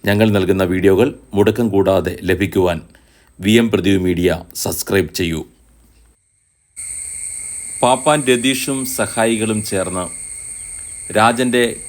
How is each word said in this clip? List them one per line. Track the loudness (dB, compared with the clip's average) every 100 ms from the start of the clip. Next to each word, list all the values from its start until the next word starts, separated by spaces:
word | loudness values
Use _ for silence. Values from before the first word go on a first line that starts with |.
| 0
ഞങ്ങൾ | 2 4 4
നൽകുന്ന | 2 2 2
വീഡിയോകൾ | 2 4 4 2 0 -6 2
മുടക്കം | 2 2 0
കൂടാതെ | 2 2 2 0 -6 -2
ലഭിക്കുവാൻ | -2 0 0 0 -2 -8 _ _ _ _ _
വി | 4 4
എം | 4
പ്രദീപ് | 2 2 2 2
മീഡിയ | 2 2 0 -6 -8
സബ്സ്ക്രൈബ് | -6 -6 -2 0 0 -2
ചെയ്യൂ. | -4 -4 -8 _ _ _ _ _ _ _ _ _ _ _ _ -16 -12 -10 -10 -10 -10 -10 -10 -10 -10 -2
പാപ്പാൻ | 2 2 2 0 2
രതീഷും | 2 2 -2 -4 -4 -4 -4
സഹായികളും | -4 0 0 0 0 -2 -2
ചേർന്ന് | -4 -4 -6 -8 -10 -16 -16 -16 -16 -16 -16 -18 -18 -4 2
രാജൻ്റെ | 4 4 2 2 2 -2